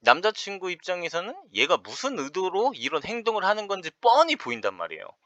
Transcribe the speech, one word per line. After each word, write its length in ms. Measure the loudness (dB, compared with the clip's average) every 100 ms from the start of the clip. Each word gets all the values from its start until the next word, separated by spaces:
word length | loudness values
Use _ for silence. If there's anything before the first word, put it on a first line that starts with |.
남자친구 680 | 2 4 2 -2 -6 -8 -8
입장에서는 640 | -8 -6 -6 -4 -6 -6 -10 -6
얘가 240 | 0 2 2
무슨 420 | 0 -6 -4 -4
의도로 540 | -4 -2 -2 0 0 -2
이런 280 | -4 -4
행동을 420 | -4 -6 -2 0 2
하는 220 | 0 -2
건지 240 | -6 -6 2
뻔히 340 | 6 8 6 2
보인단 380 | -4 -4 -4 -4
말이에요. 300 | -6 -10 -14 -20